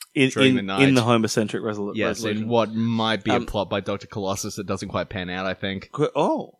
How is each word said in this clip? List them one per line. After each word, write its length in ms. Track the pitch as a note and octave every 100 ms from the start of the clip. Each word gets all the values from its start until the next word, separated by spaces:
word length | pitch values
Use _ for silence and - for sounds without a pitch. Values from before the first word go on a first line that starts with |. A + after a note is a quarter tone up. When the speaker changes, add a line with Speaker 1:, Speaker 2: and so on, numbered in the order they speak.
| -
Speaker 1:
In, 160 | - C3
Speaker 2:
during 200 | A#2+ C3
Speaker 1:
in, 60 | G2+
Speaker 2:
the 60 |
night. 200 | G2 F#2+ C#3
Speaker 1:
in 60 |
the 80 | C3
homocentric 600 | A#2 A#2 A2 - G#2+ A2+
resol-, 300 | A2 G#2 G2+ G2+
Speaker 2:
Yes, 220 | G2 F2
Speaker 1:
resolution. 260 | A2+ G#2
Speaker 2:
in 40 | A2
what 220 | A#2 G#2+
might 520 | A2 A2+ A2+ A2 G#2+
be 80 | A#2
a 20 |
Speaker 1:
Um, 120 | B2 A#2
Speaker 2:
plot 220 | G#2+ F#2+
by 120 | G#2
Doctor 260 | F#2+ G2+ -
Colossus 500 | - F#2+ G2 G#2+ -
that 100 | F#2+
doesn't 220 | G2 G2+
quite 200 | G2 F2
pan 200 | G2+ F#2
out, 160 | F2+ F#2+
I 80 |
think. 360 | F#2 G2 F#2+ -
Speaker 1:
Qu-, 180 | - C#3+
oh. 400 | - F3 D#4 - _